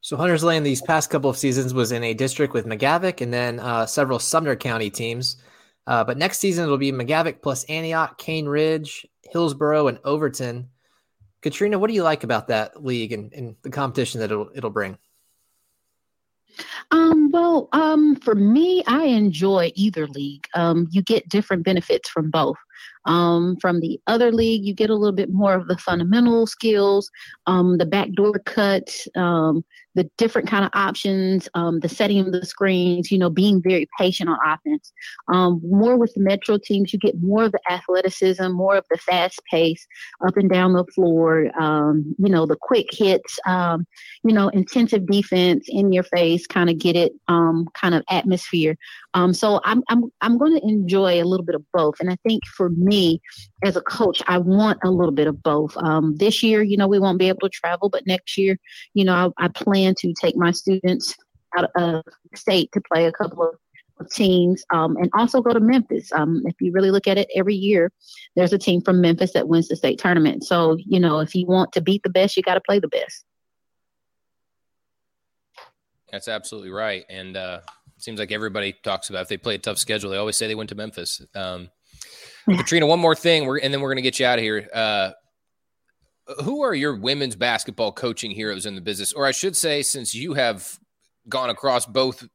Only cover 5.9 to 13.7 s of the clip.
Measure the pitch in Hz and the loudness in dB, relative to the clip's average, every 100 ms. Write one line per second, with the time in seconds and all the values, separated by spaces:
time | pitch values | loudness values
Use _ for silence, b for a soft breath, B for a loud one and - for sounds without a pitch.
5.9 | 120 110 127 180 - 196 170 165 139 139 | 0 0 -2 -4 -2 -2 -2 -2 -2 -2
6.9 | 135 120 156 165 - 143 127 - 160 165 | -4 -2 -2 -2 -4 -6 -6 -8 -8 -6
7.9 | 160 156 - - 160 151 147 156 160 147 | -4 -4 -6 -8 -6 -4 -2 0 -2 -6
8.9 | - - _ - 170 165 139 151 151 143 | -16 -20 _ -8 -2 -2 0 0 2 2
9.9 | - 139 151 151 127 127 120 127 _ _ | -2 -4 -2 -2 -4 -8 -8 -14 _ _
10.9 | _ _ _ _ _ 156 - 202 202 214 | _ _ _ _ _ -8 -2 -2 0 0
11.9 | 220 165 151 117 117 - 110 107 - 139 | 0 0 0 -2 -4 -2 -4 -4 -8 -6
12.9 | 123 110 113 104 147 120 107 139 | -4 -4 -8 -10 -14 -16 -14 -12